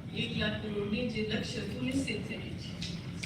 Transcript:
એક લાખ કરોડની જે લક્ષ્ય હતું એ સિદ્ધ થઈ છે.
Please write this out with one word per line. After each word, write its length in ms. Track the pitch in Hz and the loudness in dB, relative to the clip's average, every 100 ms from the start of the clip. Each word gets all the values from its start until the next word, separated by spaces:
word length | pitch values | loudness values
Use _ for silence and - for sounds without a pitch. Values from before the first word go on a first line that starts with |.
| - - | -4 -2
એક 200 | 240 233 | 0 2
લાખ 240 | 214 214 | 2 2
કરોડની 480 | 214 208 208 240 247 | 0 0 2 2 2
જે 200 | 214 214 | 2 2
લક્ષ્ય 260 | 214 - 220 | 2 0 -2
હતું 280 | 202 - 254 | -2 0 2
એ 40 | |
સિદ્ધ 360 | 269 262 208 - | 2 2 0 -2
થઈ 100 | - | -4
છે. 360 | - - - - - - - - | -4 -4 -4 -4 -4 -4 -4 -4